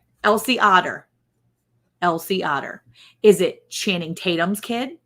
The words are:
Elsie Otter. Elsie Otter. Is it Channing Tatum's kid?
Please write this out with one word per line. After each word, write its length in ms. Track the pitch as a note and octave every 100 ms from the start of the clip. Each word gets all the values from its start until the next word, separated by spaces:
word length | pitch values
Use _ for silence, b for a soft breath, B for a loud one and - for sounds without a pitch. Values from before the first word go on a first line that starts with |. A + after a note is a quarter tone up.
| _ _
Elsie 360 | - G#3+ G#3+ A#3+
Otter. 480 | G#3 F#3 - F#2+ - _ _ _ _ _ _ _ _ _
Elsie 420 | F3+ E3 - F#3+
Otter. 400 | F3+ C#3+ C3+ - - b b b
Is 180 | G#3+ F#3
it 280 | F3+ - _
Channing 460 | - - F3+ E3 E3+
Tatum's 440 | - E3+ E3+ G3+
kid? 380 | - A#3 C4 E4+